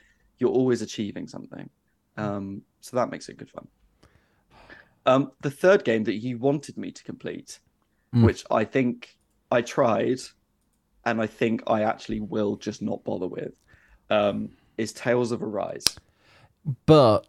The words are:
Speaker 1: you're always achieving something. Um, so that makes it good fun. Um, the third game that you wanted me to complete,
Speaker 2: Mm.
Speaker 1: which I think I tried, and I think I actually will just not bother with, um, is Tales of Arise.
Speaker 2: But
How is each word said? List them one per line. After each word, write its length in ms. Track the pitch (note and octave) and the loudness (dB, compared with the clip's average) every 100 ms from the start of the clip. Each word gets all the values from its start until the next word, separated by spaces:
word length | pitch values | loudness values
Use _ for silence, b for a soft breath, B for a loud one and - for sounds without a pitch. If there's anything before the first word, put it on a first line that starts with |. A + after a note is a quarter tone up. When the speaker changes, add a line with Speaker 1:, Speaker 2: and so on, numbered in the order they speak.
| _ _ _ - | _ _ _ -2
Speaker 1:
you're 120 | B2 | 2
always 300 | B2 C3 A#2 | 4 2 2
achieving 460 | G#2+ - G2+ - - | -2 -6 -6 -8 -12
something. 420 | - - - - _ _ _ _ - | -14 -16 -16 -18 _ _ _ _ -8
Um, 440 | G#2 G2+ G2 G2 - _ | -6 -6 -8 -12 -16 _
so 160 | - B2 | -6 -2
that 140 | A2 | -2
makes 180 | E2+ - | -4 -14
it 80 | - | -16
good 140 | - | -18
fun. 160 | - - _ _ _ b b b b b b b b b b - | -18 -20 _ _ _ b b b b b b b b b b 4
Um, 260 | C3 C#3 - | 4 4 -4
the 80 | D3+ | -8
third 340 | - F#3 G3 | 2 6 6
game 200 | D#3 A2+ | 4 0
that 100 | G#2+ | 0
you 240 | G#2 B2 A#2+ | -2 -4 -2
wanted 380 | C3 D3 - - | 0 0 -4 -12
me 120 | F#2 | -12
to 120 | - | -12
complete, 560 | - - - F2 - - _ _ _ _ _ | -16 -12 -10 -10 -14 -20 _ _ _ _ _
Speaker 2:
Mm. 100 | A#2+ | 4
Speaker 1:
which 200 | A2+ - - | 4 4 0
I 140 | A#2 | 0
think 540 | G#2+ C#3 B2 A#2+ - _ _ _ - | 0 0 0 -2 -12 _ _ _ -2
I 100 | B2 | -2
tried, 600 | A#2+ - B2+ G#2+ A#2 C3 - _ _ _ _ _ _ _ | 0 0 2 2 0 -2 -6 _ _ _ _ _ _ _
and 160 | A#2 A2+ | -4 -2
I 60 | A2 | -2
think 360 | - A#2 A2+ - | -2 -2 0 0
I 160 | A2 | 0
actually 380 | G#2+ - - A2 | 0 -2 -6 -8
will 360 | G#2+ A2 G#2 G#2 | -6 -2 -2 -2
just 240 | - - | -6 -6
not 240 | - G2+ | -6 -6
bother 220 | - - F#2 | -6 -6 -6
with, 260 | - - - _ _ _ _ - | -8 -10 -14 _ _ _ _ -2
um, 420 | G#2+ G#2 G#2 G#2+ - _ - | 2 2 -2 -6 -12 _ -8
is 140 | A2 | -8
Tales 380 | - C3 B2 A#2+ | -4 0 0 0
of 100 | A#2+ | -4
Arise. 420 | A#2+ G2+ F2 - - - b b b b b _ - B2+ - | -6 -6 -6 -8 -12 -14 b b b b b _ -10 -4 4
Speaker 2:
But 400 | D#3 B2 G#2 | 6 8 4